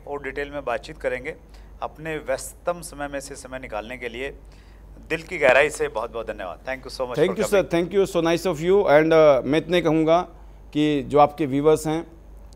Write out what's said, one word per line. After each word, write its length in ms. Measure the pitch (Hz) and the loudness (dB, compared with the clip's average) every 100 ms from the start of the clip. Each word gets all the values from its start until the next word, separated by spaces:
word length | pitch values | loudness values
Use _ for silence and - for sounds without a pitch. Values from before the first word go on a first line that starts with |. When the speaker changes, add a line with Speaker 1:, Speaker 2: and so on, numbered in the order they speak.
| - | -10
Speaker 1:
और 160 | 143 | -10
डिटेल 260 | 135 135 143 | -8 -8 -8
में 160 | 143 147 | -8 -6
बातचीत 320 | 180 170 156 | -6 -6 -8
करेंगे। 380 | 135 123 135 175 - - - - | -6 -6 -8 -14 -18 -20 -20 -12
अपने 360 | 120 - 160 156 | -12 -10 -10 -8
व्यस्ततम 640 | 120 135 - - - 175 | -6 -6 -6 -8 -6 -6
समय 260 | 165 143 143 | -10 -10 -8
में 120 | 143 | -8
से 160 | 135 135 | -10 -16
समय 240 | 131 131 | -14 -14
निकालने 380 | 127 107 107 123 | -8 -8 -8 -10
के 120 | 120 | -10
लिए 280 | 113 135 - - - - - - - - | -8 -10 -12 -20 -20 -20 -20 -20 -20 -8
दिल 120 | 160 | -8
की 160 | 160 175 | -6 2
गहराई 320 | 139 127 147 | 6 6 4
से 180 | - 147 | 0 -4
बहुत-बहुत 400 | 110 113 113 113 | -4 -6 -8 -8
धन्यवाद। 320 | 104 92 80 | -10 -10 -10
Thank 320 | - 131 131 | -12 -12 -12
you 100 | - | -10
so 60 | 123 | -6
much 120 | 123 | 0
Speaker 2:
Thank 180 | 180 190 | 0 0
Speaker 1:
for 80 | 185 | 0
Speaker 2:
you, 80 | |
sir। 120 | 196 180 | 0 0
Speaker 1:
coming। 80 | |
Speaker 2:
Thank 260 | 170 175 196 | -2 0 0
you, 160 | 190 175 | 0 0
so 60 | |
nice 220 | 165 165 | 0 0
of 120 | 190 151 | -2 -2
you। 220 | 170 196 | 2 2
And, 280 | 190 143 160 | 6 4 6
uh, 400 | 160 156 131 117 | 6 6 6 2
मैं 120 | 156 | -2
इतने 240 | 160 175 | 2 0
कहूँगा 400 | 165 160 156 165 175 - - - - | 2 2 4 2 0 -12 -20 -20 -8
कि 300 | 151 151 147 | 0 0 0
जो 160 | 120 143 | 2 6
आपके 260 | 147 - 151 | 6 4 -2
व्यूअर्स 420 | 135 151 156 156 | 2 4 2 2
हैं, 240 | 160 170 - - - - | -4 -6 -18 -20 -20 -20